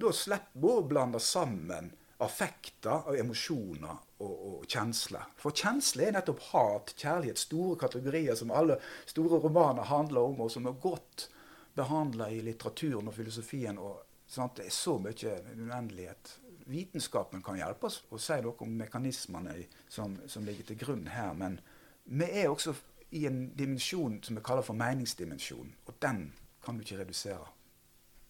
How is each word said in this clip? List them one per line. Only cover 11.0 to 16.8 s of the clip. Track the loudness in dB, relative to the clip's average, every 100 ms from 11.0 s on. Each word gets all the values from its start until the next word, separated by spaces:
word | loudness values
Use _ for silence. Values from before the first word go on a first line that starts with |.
| -6 -14 -14 -14 -20 -20 -10 -2
behandlet | 2 2 2 0 -2 -2
i |
litteraturen | -4 -4 -4 -2 0 0 -2
og | -4
filosofien. | -6 -6 -6 -4 -4 -4
Og, | -6 -10 -14 -20 -12
sant, | -4 -4 -4
det | -4
er | -2
så | 2 2
mye | 0 -4 -4 -4 -6 -10
uendelighet. | -6 -4 -6 -8 -12 -12 -18 -20 -20 -18 -8
Vitenskapen | -6